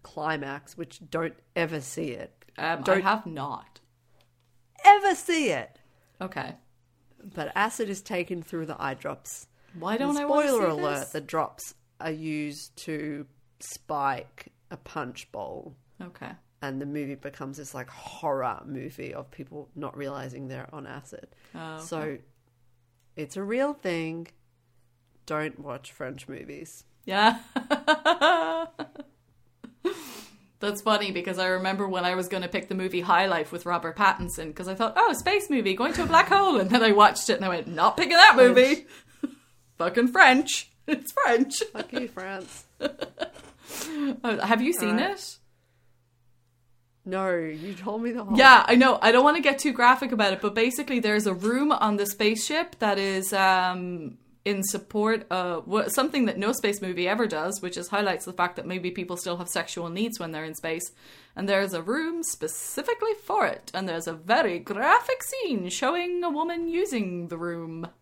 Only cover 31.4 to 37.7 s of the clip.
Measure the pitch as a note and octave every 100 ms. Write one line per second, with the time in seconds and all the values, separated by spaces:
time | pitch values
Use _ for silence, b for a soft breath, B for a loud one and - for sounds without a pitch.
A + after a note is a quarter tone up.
31.4 | F#3 F#3 F#3 F#3+ G3 F#3 F3+ F#3 F3+ F#3+
32.4 | F3+ F#3+ F3 F#3+ F#3 F#3 F3 F3 G3 E3+
33.4 | D3+ E3+ F3 F3 E3+ E3 G3+ - F3+ -
34.4 | D#3+ D3+ F3+ F#3+ A3+ A3+ G#4+ D4+ - G4+
35.4 | G4+ C4+ G3 G3 C4 F4 E4+ E4 F#4+ G4
36.4 | G4 C4+ F#3+ A#3+ A3+ G3+ G#3 - - F#3
37.4 | F#3+ F3 D3+